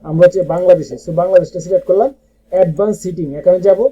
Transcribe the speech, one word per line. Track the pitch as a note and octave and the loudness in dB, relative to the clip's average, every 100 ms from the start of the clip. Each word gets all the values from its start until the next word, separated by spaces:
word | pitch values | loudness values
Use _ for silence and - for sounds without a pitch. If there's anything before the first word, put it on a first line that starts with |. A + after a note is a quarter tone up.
আমরা | D#3 D#3+ F3+ | -4 0 2
হচ্ছে | F#3 | 0
বাংলাদেশি। | E3+ G#2+ F3+ F3 C#3+ | -4 -2 2 2 0
So | - - | -12 -8
বাংলাদেশটা | E3 F3+ F#3 E3 F3+ | -4 2 2 0 -6
সিলেক্ট | E3 F#3 F3+ | -2 -2 2
করলাম, | F#3+ C4 - _ _ _ | 0 0 -4 _ _ _
অ্যাডভান্স | F3+ F3 D3+ G#3+ G#3 | 0 0 0 -2 -4
সেটিং | F3+ F3 D3+ | -6 -8 -8
এখানে | C#3+ F#3 F3+ | -4 0 2
যাব। | F#3+ F#3+ C4 | 4 2 0